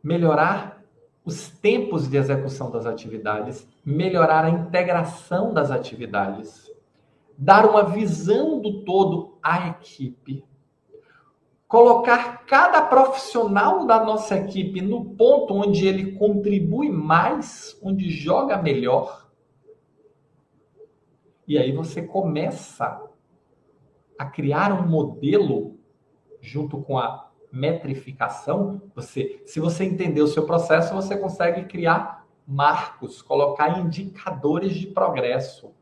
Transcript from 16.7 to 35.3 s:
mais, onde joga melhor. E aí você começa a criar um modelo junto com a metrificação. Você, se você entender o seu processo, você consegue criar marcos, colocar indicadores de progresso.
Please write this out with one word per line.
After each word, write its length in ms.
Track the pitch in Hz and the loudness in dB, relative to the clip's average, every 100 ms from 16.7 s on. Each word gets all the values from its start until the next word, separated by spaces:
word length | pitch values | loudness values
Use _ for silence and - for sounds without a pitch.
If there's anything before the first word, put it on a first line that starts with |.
| 220 294 | 0 -2
mais, 880 | 170 151 165 214 302 - - - - | -2 2 2 2 -2 -8 -14 -20 -12
onde 260 | 190 196 175 | -4 -2 -2
joga 520 | 151 147 208 277 196 | -4 0 0 0 -2
melhor. 680 | 160 123 120 131 - - _ _ _ _ _ - _ _ 427 _ _ _ _ _ _ _ - _ _ _ _ _ - | 0 0 0 0 -2 -12 _ _ _ _ _ -20 _ _ _ _ _ _ _ _ _ _ -20 _ _ _ _ _ -4
E 120 | 147 | 0
aí 160 | 127 | 0
você 280 | 139 165 - | -2 -6 -8
começa 1040 | 165 196 170 147 - - - - 117 - - _ _ _ _ _ _ _ _ _ _ - | -6 -4 -2 -2 -4 -8 -16 -8 -8 -8 -18 _ _ _ _ _ _ _ _ _ _ -12
a 80 | 139 | -12
criar 460 | - 139 151 202 | -4 -2 2 2
um 160 | 190 170 | 2 0
modelo 880 | 160 139 - 135 202 165 104 - - _ _ _ _ _ - | 0 0 -4 2 2 4 0 -4 -12 _ _ _ _ _ -20
junto 380 | - 143 143 143 | -10 -8 -6 -8
com 180 | 135 131 | -6 -4
a 300 | 117 - - _ _ | -4 -6 -18 _ _
metrificação. 1300 | 131 143 - 143 135 - - - - - 196 196 196 - - | -4 -4 -4 -6 -10 -10 -6 -6 -6 -4 -2 -2 -6 -14 -18
Você, 460 | - 139 135 - - | -12 -6 -6 -8 -12
se 140 | - | -4
você 260 | 165 - 190 | -4 -2 -4
entender 360 | 175 170 147 | -2 -2 2
o 60 | 147 | 2
seu 180 | 160 - | 2 0
processo, 480 | 165 - 160 170 | 0 2 2 2
você 220 | 196 196 202 | -4 -4 -4
consegue 500 | 190 - 170 175 - | -6 -2 -2 -2 -6
criar 600 | 175 165 160 - - _ _ - | -4 0 0 0 -12 _ _ -10
marcos, 760 | 139 143 151 - - 113 - | 0 2 2 -6 -12 -16 -16
colocar 580 | - 139 143 - 151 185 | -4 0 0 2 0 0
indicadores 960 | 170 143 196 - - 139 147 170 190 196 | -2 -6 -10 -10 -10 -4 -2 0 -2 -4
de 120 | 196 | -6
progresso. 840 | - - 127 120 | -2 -2 -2 -2